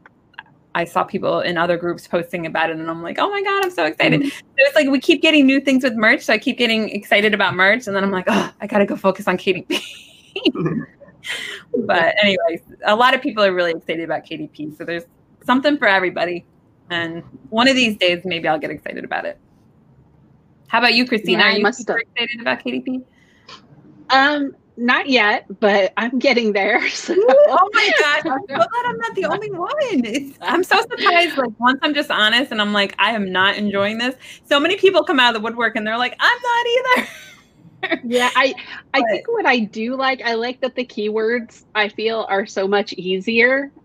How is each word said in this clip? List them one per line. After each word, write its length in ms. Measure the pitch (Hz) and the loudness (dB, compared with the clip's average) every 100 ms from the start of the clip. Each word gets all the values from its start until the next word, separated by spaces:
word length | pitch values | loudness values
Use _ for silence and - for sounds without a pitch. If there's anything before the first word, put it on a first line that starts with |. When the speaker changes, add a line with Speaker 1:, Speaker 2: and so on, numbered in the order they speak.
| - _ _ - - _ _ | -16 _ _ -20 -20 _ _
Speaker 1:
I 100 | 170 170 | -4 -2
saw 180 | 185 | -2
people 380 | 185 196 - 165 | -2 -2 -2 0
in 160 | - 170 | 0 0
other 200 | 175 170 | 0 0
groups 300 | 175 170 - | -2 -6 -4
posting 400 | 175 170 180 160 | -4 -4 -6 -6
about 240 | 160 - | -2 -2
it, 60 | 160 | -4
and 120 | 160 | -8
I'm 140 | 330 | -8
like, 160 | 339 - | -8 -4
"Oh 100 | 403 | -2
my 140 | 403 | -2
God, 220 | 392 392 381 | -2 -2 -2
I'm 60 | |
so 140 | 359 311 | -2 -2
excited." 360 | - - 160 | 0 0 2
Speaker 2:
Mm-hmm. 80 | 285 | 0
Speaker 1:
So 260 | - - - | -6 -6 2
it's 180 | 554 320 | 2 4
like 140 | 277 | 2
we 100 | 269 | 2
keep 220 | - 294 | 2 2
getting 240 | 320 311 269 | 4 6 6
new 140 | 269 | 4
things 220 | 277 262 | 2 2
with 100 | 262 | 2
merch, 300 | 226 214 285 | 2 2 2
so 100 | - | 0
I 60 | 220 | -2
keep 180 | 262 - | -2 -2
getting 320 | 226 220 214 | 0 0 -2
excited 440 | 208 - 208 214 208 | -6 0 2 2 2
about 200 | 190 175 | 0 2
merch, 300 | 190 233 208 | 2 2 -2
and 100 | 196 | -2
then 80 | |
I'm 80 | 196 | 0
like, 140 | 185 185 | -2 0
"Oh, 240 | 202 165 - | 0 -2 -8
I 60 | 202 | -2
gotta 180 | 214 202 | 0 0
go 80 | 202 | 0
focus 320 | 196 190 202 | 0 0 -2
on 100 | 180 | -2
K 160 | - | 0
D 80 | 185 | -2
P." 880 | - 330 - - - - _ 403 359 | -4 -6 -8 -18 -20 -20 _ -4 -2
<laughs> 0 | - | 0
Speaker 2:
<laughs> 280 | 165 - - _ - - - - - - - 254 202 | -2 -4 -8 _ -20 -18 -12 -10 -10 -14 -6 -4 0
Speaker 1:
But 280 | 185 165 - | 2 2 2
anyways, 400 | 208 - - 165 - - - | 2 2 0 -4 -10 -6 0
a 100 | 214 | 2
lot 200 | 247 262 | 4 2
of 60 | |
people 220 | 285 214 | -2 0
are 100 | 196 | 2
really 180 | 180 170 | 2 0
excited 320 | 165 - 165 | -2 -6 -6
about 220 | 165 151 - | -4 -6 -6
K 120 | 151 | -12
D 100 | 151 | -12
P, 240 | - 151 | -12 -14
so 120 | 147 | -12
there's 200 | 165 170 170 _ _ _ - | -8 -8 -10 _ _ _ -2
something 320 | 254 294 294 | 0 2 2
for 100 | 226 | 4
everybody. 580 | 190 180 180 170 175 - _ _ _ - | 4 2 -2 -4 -4 -12 _ _ _ -8
And 340 | 170 165 170 - - - | -6 -6 -8 -14 -20 -6
one 180 | 220 254 | 0 2
of 80 | 262 | 2
these 220 | 233 208 | 0 0
days, 240 | 180 175 180 | 0 0 -4
maybe 220 | 170 165 | -4 -2
I'll 120 | 156 | -2
get 100 | 151 | -4
excited 320 | 151 - - - | -10 -12 -12 -6
about 200 | 78 85 | -6 -6
it. 120 | - _ _ _ _ _ _ _ _ _ _ _ _ - | -10 _ _ _ _ _ _ _ _ _ _ _ _ -4
How 120 | 226 | 0
about 140 | 240 233 | 2 2
you, 120 | 247 | 0
Christina? 320 | 220 175 214 | -2 0 2
Speaker 3:
Yeah, 60 | 208 | 2
Speaker 1:
Are 60 | |
Speaker 3:
I 40 | 208 | 2
Speaker 1:
you 80 | |
Speaker 3:
must 160 | 202 240 | 0 -2
Speaker 1:
super 140 | 220 | -4
Speaker 3:
have. 80 | 226 | -4
Speaker 1:
excited 400 | - - 233 233 | -6 -6 -6 -6
about 220 | 240 254 | -4 -4
K 80 | 254 | -4
D 80 | 254 | -6
P? 200 | 254 254 254 _ _ _ - - _ - - - - | -6 -8 -10 _ _ _ -20 -20 _ -20 -20 -14 2
Speaker 3:
Um, 460 | 262 277 294 277 - _ - | 4 4 2 -4 -8 _ -4
not 320 | 240 285 285 | 0 0 2
yet, 360 | 247 208 240 - 196 | 2 2 0 -4 0
but 340 | 208 202 190 - | 2 4 2 0
I'm 220 | 226 254 | -4 0
getting 320 | 277 240 220 | 2 2 2
there. 280 | 196 202 240 - | 0 2 0 -2
<laughs> 20 | |
So. 260 | - - 339 | -6 -2 2
Speaker 1:
Oh 520 | 466 539 587 285 381 | 6 6 6 6 2
my 160 | 427 415 571 | 2 2 2
God, 320 | 302 294 311 | 2 0 -2
I'm 80 | 269 | -4
so 140 | 392 640 | -4 -2
Speaker 3:
<laughs> 0 | |
Speaker 1:
glad 300 | - 480 480 | -2 -2 -4
I'm 120 | 453 | -4
not 180 | 453 392 | -6 -4
the 100 | 320 | -4
only 260 | 381 427 | -4 -6
one. 200 | 359 381 605 554 294 233 | -6 -6 -2 -2 0 -2
It's, 320 | 240 277 - | -4 -8 -10
I'm 220 | 170 - | -4 -2
so 160 | 370 392 | 2 0
surprised, 560 | - 480 392 349 339 285 | 0 -2 2 2 2 0
like, 140 | 247 214 | -4 0
once 200 | 240 269 | 0 2
I'm 120 | 311 | 0
just 180 | 285 294 | -2 -2
honest 400 | 196 214 233 254 | 0 2 2 0
and 100 | 220 | -2
I'm 120 | 208 | 0
like, 220 | 208 196 - | 0 0 0
"I 120 | 202 | 0
am 200 | 226 190 | 0 -2
not 240 | 185 196 202 | 2 2 0
enjoying 420 | 208 196 202 220 | -2 0 -2 -2
this." 180 | 247 262 - - - | -4 -6 -14 -14 0
So 140 | 285 | 0
many 160 | 330 392 | 2 4
people 280 | 381 359 | 4 4
come 160 | 302 277 | 2 4
out 160 | 240 226 | 2 2
of 60 | |
the 20 | |
woodwork 320 | 226 233 226 220 | -4 -2 -2 -2
and 120 | 214 | -4
they're 100 | 226 | -2
like, 180 | 247 - | -2 0
"I'm 180 | 330 480 | 0 2
not 220 | 494 480 480 | 0 -2 0
either." 420 | 480 508 494 - | 0 2 0 0
<laughs> 40 | - - - _ _ - - 381 330 240 | -10 -20 -20 _ _ -20 -12 -6 -4 -2
Speaker 3:
Yeah, 240 | 247 247 | 0 2
I, 200 | 254 277 - - - - | 2 0 -2 -12 -18 -4
I 80 | 269 | -2
Speaker 1:
But 80 | 226 | 0
Speaker 3:
think 180 | 208 - | -2 -2
what 180 | 466 320 | 0 2
I 140 | 254 | 2
do 380 | 208 220 226 262 | 0 -4 -6 -2
like, 240 | 269 262 | -2 -2
I 140 | 233 226 | -2 -4
like 260 | 240 247 | -4 -4
that 120 | 254 254 | -6 -6
the 100 | 247 | -8
keywords, 800 | - 208 214 220 240 226 - _ 214 | -6 -4 -2 0 -2 -6 -16 _ -2
I 140 | 208 | -2
feel, 360 | - 220 226 - | -2 -4 -2 -2
are 160 | 196 208 | -2 -2
so 200 | - 196 | -4 0
much 280 | 202 208 | 0 -2
easier 800 | - 180 190 190 226 240 269 277 - | -6 -4 -4 0 2 4 2 -4 -8